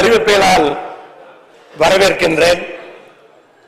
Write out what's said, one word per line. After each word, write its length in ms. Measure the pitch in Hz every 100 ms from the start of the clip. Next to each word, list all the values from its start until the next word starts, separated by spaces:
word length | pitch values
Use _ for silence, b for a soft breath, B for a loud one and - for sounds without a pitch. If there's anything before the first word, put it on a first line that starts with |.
அறிவிப்பை 360 | 226 226 208 202
நான் 280 | 190 180 151 - - - - - - - - - - -
வரவேற்கின்றேன். 800 | 160 190 190 - 170 160 170 175 - - - - - _ _ _ _ _